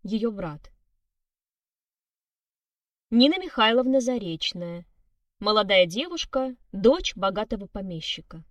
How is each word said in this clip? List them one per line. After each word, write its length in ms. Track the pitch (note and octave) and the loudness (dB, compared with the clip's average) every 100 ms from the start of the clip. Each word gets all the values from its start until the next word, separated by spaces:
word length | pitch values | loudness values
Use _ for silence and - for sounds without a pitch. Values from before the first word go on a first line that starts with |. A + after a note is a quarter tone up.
ее 300 | F#3 G#3+ A3+ | -4 -4 -4
брат. 400 | G3+ F3+ F#3+ - _ _ _ _ _ _ _ _ _ _ _ _ _ _ _ _ _ _ _ _ _ _ _ _ | -4 -10 -10 -18 _ _ _ _ _ _ _ _ _ _ _ _ _ _ _ _ _ _ _ _ _ _ _ _
Нина 260 | A3+ C4+ F#4 | 6 6 4
Михайловна 640 | F#4 - A3 A#3 B3+ C4 | -4 0 2 4 2 0
Заречная, 880 | A#3+ B3 F#3 E3 - F3+ F3 E3+ F3 _ _ _ _ _ | 0 -4 -6 -6 -8 -8 -10 -10 -16 _ _ _ _ _
молодая 460 | G#3 G#3+ G3+ F#3+ F3+ | 0 2 4 4 4
девушка, 720 | F#3+ E4+ E4+ - C4 C4 B3 _ | 2 -6 -8 -4 -4 -4 -8 _
дочь 440 | G3 A3 E4+ - - | 2 4 4 -2 -2
богатого 520 | G3 F#3+ A3 G#3+ G3 | -4 -2 -6 -8 -10
помещика. 760 | G#3 F#3+ E3 - - - D#3+ D#3+ | -12 -10 -10 -10 -12 -14 -20 -20